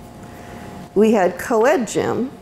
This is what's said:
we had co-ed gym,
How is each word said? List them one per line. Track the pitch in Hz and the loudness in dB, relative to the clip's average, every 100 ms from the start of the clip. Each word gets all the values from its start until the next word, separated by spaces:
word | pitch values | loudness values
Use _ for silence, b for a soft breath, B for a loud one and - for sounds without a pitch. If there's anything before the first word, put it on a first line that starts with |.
| - - B B B B B B B | -20 -18 B B B B B B B
we | 190 220 | 4 6
had | 220 175 - | 6 2 0
co-ed | - 226 240 330 214 | -2 2 4 2 0
gym, | 160 110 113 254 - | -2 -2 -2 -4 -8